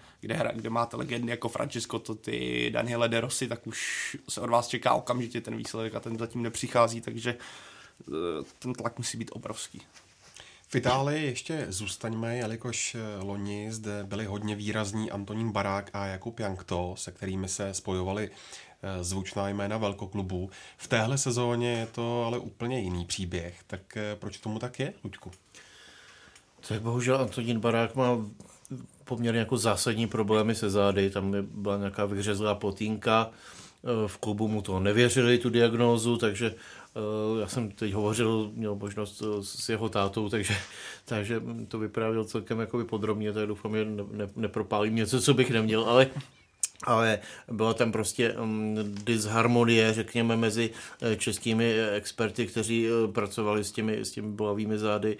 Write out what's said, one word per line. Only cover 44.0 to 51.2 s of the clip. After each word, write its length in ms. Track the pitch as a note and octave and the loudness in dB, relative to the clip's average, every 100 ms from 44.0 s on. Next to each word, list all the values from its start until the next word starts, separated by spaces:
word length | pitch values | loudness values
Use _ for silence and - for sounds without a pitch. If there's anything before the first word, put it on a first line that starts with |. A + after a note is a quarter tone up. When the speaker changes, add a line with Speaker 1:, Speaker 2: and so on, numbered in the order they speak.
| G2+ | -6
Speaker 3:
ne-, 180 | G#2+ G2+ A#2+ | -6 -6 -4
nepropálím 600 | G#2+ A2 G2+ G#2+ G#2+ A2+ | -2 -2 0 2 2 2
něco, 260 | G#2 C3 | 2 4
co 120 | - | 6
bych 160 | B2+ A#2+ | 6 6
neměl, 320 | A2+ A2 A2 | 4 4 4
ale, 240 | A2+ A#2+ C3 C#3+ - - _ _ - - | 8 8 8 4 -12 -18 _ _ -6 -2
ale 360 | - A#2 A2+ G#2 - - - | 2 4 6 2 -2 -16 -8
byla 220 | A2+ A2 | 0 2
tam 180 | A2+ A2+ | 4 2
prostě, 440 | A2 G#2+ - A#2 A2+ | 2 0 2 0 0
mm, 540 | A2 G#2+ G#2+ G#2+ G#2 G2+ | -2 -2 -2 -2 -4 -4
disharmonie, 920 | G#2 A2+ G#2+ A2+ A#2 A#2+ A#2 A2+ A2 | 0 2 4 4 6 6 8 8 6
řekněme, 440 | A2 G2+ A#2+ A2+ A2+ | 4 0 2 2 4
mezi, 320 | A2+ G#2+ A2+ - - - | 2 2 0 -4 -14 -4
eh, 140 | A#2 | -2
českými, 580 | G#2 | 0